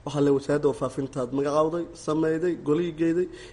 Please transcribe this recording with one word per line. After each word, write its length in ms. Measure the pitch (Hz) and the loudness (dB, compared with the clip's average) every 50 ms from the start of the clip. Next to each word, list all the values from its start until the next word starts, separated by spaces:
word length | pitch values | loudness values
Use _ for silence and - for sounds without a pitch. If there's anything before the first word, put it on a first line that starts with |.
waxaa 180 | - 147 135 147 | -10 -6 0 2
le 100 | 143 143 | 4 4
wasaaradda 360 | 139 135 139 - 143 147 147 143 | 4 2 2 0 0 2 2 2
warfaafintaad 600 | 127 - 139 127 - - 135 131 - 143 127 120 | 2 0 -4 -4 -4 -4 -6 -4 -4 -4 -4 -2
magacawday, 520 | 135 139 139 143 143 151 156 160 165 170 165 170 - | -2 -2 0 2 2 2 2 2 0 -2 -4 -6 -10
sameyday, 600 | - - 160 156 160 160 160 160 160 170 180 165 127 - | -8 -4 -2 0 2 2 2 2 0 0 -2 -2 -2 0
golihii 300 | 143 151 165 175 175 156 | 0 2 2 0 -2 -2
geeday, 300 | 151 165 165 165 175 180 175 - - - - | 0 0 2 2 2 0 -2 -6 -12 -18 -20